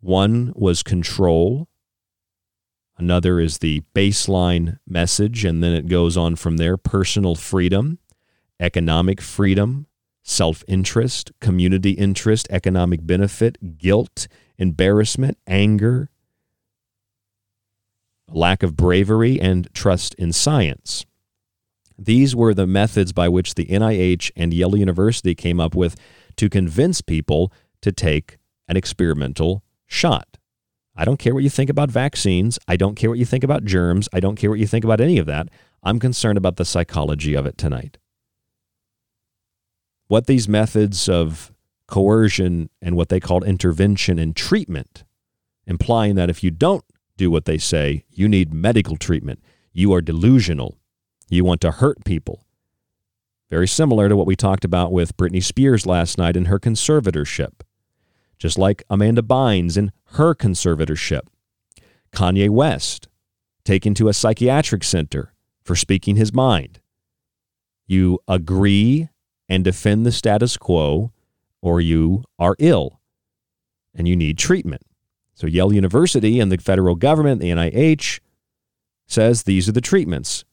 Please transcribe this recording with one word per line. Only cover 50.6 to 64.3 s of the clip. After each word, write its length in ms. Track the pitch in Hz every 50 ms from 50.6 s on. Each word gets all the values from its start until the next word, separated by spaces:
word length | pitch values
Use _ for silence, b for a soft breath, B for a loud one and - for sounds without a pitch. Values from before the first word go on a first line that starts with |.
| 62 50 - _ _ _ _ _ _ _ _ _ _ _
You 160 | - 87 90
want 160 | 90 87 85 -
to 100 | 85 78
hurt 320 | - 127 143 143 - -
people. 420 | - 95 78 - - - - _ _ _ _ _ _ _ _ _ _ _ _ _ _ _ _ _ _ _ _ _ _
Very 160 | - 82 87
similar 420 | 95 - - - 147 120 110 104 101
to 80 | 104
what 120 | 101 90 90
we 80 | 95
talked 280 | - - 98 95 95 -
about 280 | 92 85 90 90 85 92
with 240 | 90 87 82 -
Britney 260 | _ 95 87 87 92 90
Spears 440 | - - - 135 139 127 107 -
last 320 | 92 90 87 85 85 - -
night 180 | 90 85 87
in 80 | 90 90
her 160 | 87 95 98
conservatorship. 1000 | - 117 113 107 - - 156 151 120 95 82 76 73 71 - - 69 - _ _ - _ _ _ _ _ _ _ _ _ _ _ _ _ _
Just 220 | _ - 85 - -
like 240 | 95 98 101 - - _
Amanda 320 | 101 98 104 107 117 117 117
Bynes 540 | 110 127 127 135 123 107 92 87 87 80
in 160 | 98 104 101 - _ _
her 280 | _ - - 147 165 160
conservatorship. 880 | - - 117 90 - - 90 82 76 80 76 78 76 - - - 69 - _ _ _ _ _ _ _ _ _ b b b b b b b b b
Kanye 380 | - 101 87 92 98 101 104
West 580 | 104 117 143 156 98 67 - - - - - _ _ _ _ _ _ _ _ _ _ _ _
taken 300 | - 95 95 - 104 104
to 140 | 95 113 107
a 40 | 104
psychiatric 720 | - - 113